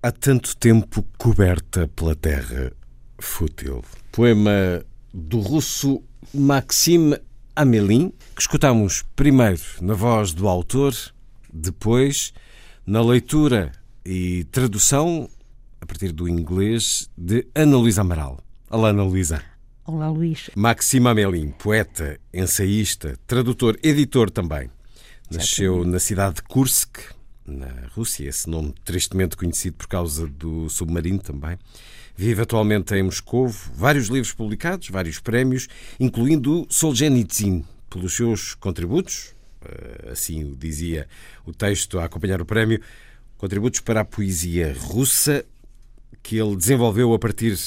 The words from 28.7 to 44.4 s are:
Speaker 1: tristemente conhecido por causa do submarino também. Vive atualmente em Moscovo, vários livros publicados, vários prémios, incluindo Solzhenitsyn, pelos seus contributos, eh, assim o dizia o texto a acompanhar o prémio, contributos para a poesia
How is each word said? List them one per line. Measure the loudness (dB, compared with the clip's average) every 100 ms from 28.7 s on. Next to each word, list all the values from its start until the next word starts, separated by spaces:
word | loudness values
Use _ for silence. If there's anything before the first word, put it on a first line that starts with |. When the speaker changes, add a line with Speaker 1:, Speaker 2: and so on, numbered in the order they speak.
| -8
Speaker 1:
tristemente | -6 -4 -2 0 -2
conhecido | -2 -4 -4 -6 -10
por | -6
causa | -4 -4 -4 -8
do | -8 -8 -6 -6
submarino | -6 -4 -2 -2 -4
também. | -6 -10 -8 -10 -14 -20 -20 -20 -20
Vive | -6 -2 0
atualmente | 0 0 2 0 0
em | 0
Moscovo, | 0 -4 -4 0 0 -2 -12
vários | -2 0 2 0
livros | -2 -4
publicados, | -6 -8 -6 -6 -6 -6
vários | -6 -6 -6
prémios, | -2 0 2 0 -6 -16 -18 -2
incluindo | -2 2 2 2 2 0 0
Solzhenitsyn, | 0 0 2 4 4 2 -2 0 -2 -4 -16 -16
pelos | -8 -6
seus | -2 0 -2 -6
contributos, | -8 -6 -4 -2 -2 -2 -8 -12 -20 -20 -20
eh, | -18 -16 -16 -18 -14
assim | -10 -6 -6
o | -8
dizia | -8 -8 -6 -6 -6 -8 -16 -20 -20 -18
o |
texto | -4 -2 -2 -2 -4
a |
acompanhar | -6 -4 -4 -2
o |
prémio, | -2 0 2 0 -4 -20 -20 -20 -20 -10
contributos | -6 -2 -2 -4
para | -2 -2
a |
poesia | -2 -4 -4 -2